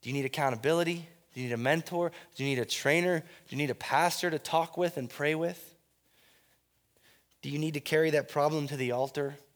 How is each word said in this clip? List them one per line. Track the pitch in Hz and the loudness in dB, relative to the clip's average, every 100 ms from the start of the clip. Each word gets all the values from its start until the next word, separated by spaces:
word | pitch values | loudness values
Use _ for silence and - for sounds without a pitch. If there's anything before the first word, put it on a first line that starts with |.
Do | 117 | -4
you | |
need | 139 | -2
accountability? | 135 131 139 117 131 165 170 175 165 - _ | -2 0 0 2 2 2 2 -2 -8 -20 _
Do | - | -8
you | 127 | -4
need | |
a | 117 | -2
mentor? | 123 160 165 175 175 - - - | 2 2 0 -2 -2 -4 -20 -6
Do | |
you | 135 | -2
need | 131 | 0
a | 117 | -2
trainer? | - 139 156 175 175 | 0 2 4 4 0
Do | 160 - - | -2 -18 -12
you | 131 | -4
need | 147 | -2
a | 117 | -4
pastor | - 135 175 - 175 | 0 2 2 0 -2
to | 160 | -4
talk | - 160 165 - | 0 0 0 0
with | 175 170 | -2 -2
and | 123 | -8
pray | - 147 156 | -2 -2 0
with? | 170 180 - _ _ _ _ _ _ _ _ _ _ _ _ _ _ _ _ _ | -2 -6 -16 _ _ _ _ _ _ _ _ _ _ _ _ _ _ _ _ _
Do | 139 | -6
you | 143 | -2
need | 156 | -2
to | 147 | -4
carry | 139 156 160 | 0 4 4
that | 151 139 | 4 2
problem | 151 147 156 143 | 2 2 2 -2
to | 143 | -2
the | 127 | -2
altar | 120 135 147 139 143 - | 0 -2 -2 -4 -6 -20